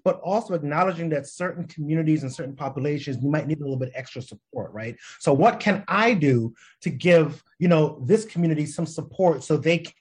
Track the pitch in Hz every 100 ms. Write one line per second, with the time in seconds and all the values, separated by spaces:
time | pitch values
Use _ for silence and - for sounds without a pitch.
0 | 190 170 170 214 220 170 143 151 185 165
1 | 165 147 135 - 180 175 160 160 147 160
2 | 156 151 131 127 127 139 139 131 143 147
3 | 147 117 143 151 143 151 139 131 127 135
4 | 127 127 - 107 _ 123 82 104 113 -
5 | - - 156 139 220 220 214 190 - 196
6 | 233 202 143 120 113 - _ _ 180 131
7 | 180 170 143 135 _ - 175 160 151 -
8 | 123 214 - 170 165 151 147 - 156 -
9 | - - 180 135 - 147 156 170 - -